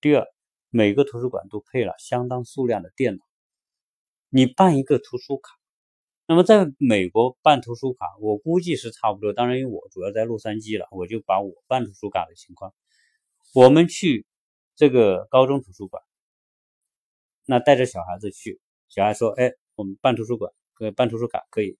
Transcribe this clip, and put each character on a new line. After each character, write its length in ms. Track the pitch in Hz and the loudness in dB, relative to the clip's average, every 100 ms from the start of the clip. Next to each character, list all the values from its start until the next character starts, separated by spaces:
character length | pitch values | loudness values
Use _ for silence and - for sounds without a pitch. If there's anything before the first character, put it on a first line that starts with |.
第 140 | 147 | 2
二， 100 | 143 - _ _ _ _ | 2 0 _ _ _ _
每 240 | 117 104 | 0 2
个 80 | 104 | 2
图 180 | 139 120 | -2 -2
书 80 | 127 | -8
馆 200 | 110 - | -8 -12
都 120 | 107 | -16
配 240 | _ 131 | _ -6
了 80 | 104 - | -6 -8
相 300 | - 123 123 | -8 -6 -6
当 160 | 127 | -8
数 240 | 120 - 123 | -10 -6 -4
量 160 | 107 | -4
的 80 | 87 | -8
电 220 | _ 127 95 | _ -4 -4
脑。 80 | _ _ _ _ _ _ _ _ _ _ _ | _ _ _ _ _ _ _ _ _ _ _
你 180 | 135 127 | 0 0
办 320 | - 190 143 | 4 4 4
一 60 | |
个 160 | 135 127 | 0 -2
图 180 | - 127 | -2 -14
书 200 | - 139 | -10 -12
卡， 120 | - _ _ _ _ _ _ _ _ | -12 _ _ _ _ _ _ _ _
那 80 | 165 | 2
么 80 | |
在 280 | 180 214 175 135 | 6 6 4 -2
美 300 | 135 107 90 | 0 2 0
国 280 | 110 123 - | 0 0 0
办 180 | 151 143 | 2 2
图 140 | 117 | 0
书 200 | 117 135 | -10 -8
卡， 120 | 127 90 98 | -8 -12 _
我 180 | 107 104 | -6 -6
估 220 | - 175 | -2 -2
计 160 | 175 139 | -2 -6
是 160 | 117 | -8
差 200 | - 113 | -6 -6
不 60 | 101 | -4
多。 140 | 104 | -6
当 160 | 101 123 | -2 -2
然， 100 | 127 | -2
因 80 | 131 | -6
为 60 | |
我 160 | 101 - | -10 -14
主 140 | - | -10
要 100 | 92 | -8
在 120 | 107 | -6
洛 140 | 113 110 | -6 -6
杉 200 | 110 107 | -8 -10
矶 200 | 107 107 | -8 -8
了， 80 | - | -8
我 120 | 95 90 | -12 -10
就 100 | 113 | -10
把 220 | - 98 | -4 -4
我 120 | 101 - _ | -4 -14 _
办 180 | 127 | -6
图 80 | 110 | -6
书 160 | 101 101 | -10 -8
卡 140 | 95 85 | -8 -8
的 80 | _ | _
情 180 | - | -20
况， 180 | 90 98 _ _ _ _ _ _ _ _ | -20 -20 _ _ _ _ _ _ _ _
我 140 | 131 127 | 8 8
们 200 | 151 170 | 8 4
去 360 | - 185 117 - _ _ _ _ _ | 0 -4 -4 -6 _ _ _ _ _
这 120 | 151 | 2
个 380 | 127 107 90 - | 4 4 2 0
高 180 | 131 131 | 2 2
中 120 | 139 | 0
图 120 | 131 | -6
书 160 | 92 98 | -18 -16
馆， 120 | - _ _ _ _ _ _ _ _ _ _ _ _ _ _ | -16 _ _ _ _ _ _ _ _ _ _ _ _ _ _
那 140 | - 123 | -2 0
带 160 | 123 | 4
着 120 | 135 127 | 4 2
小 180 | 92 | -4
孩 160 | 85 87 | -12 -10
子 100 | 104 | -12
去， 300 | - - - _ _ _ | -14 -16 -16 _ _ _
小 160 | - | -2
孩 100 | 101 | -2
说 160 | 104 113 104 | 0 -4 0
：“哎， 120 | 123 - _ - | -4 -4 _ -12
我 60 | |
们 140 | 98 98 | -12 -4
办 140 | 135 | -2
图 100 | 117 | -2
书 140 | 110 117 | -4 -8
馆， 140 | 101 _ _ _ | -8 _ _ _
呃， 140 | 110 | -12
办 160 | 104 123 | -4 -4
图 100 | 113 | -4
书 80 | 117 | -8
卡 180 | - - | -8 -8
可 100 | - | -6
以。” 160 | 101 - | -6 -8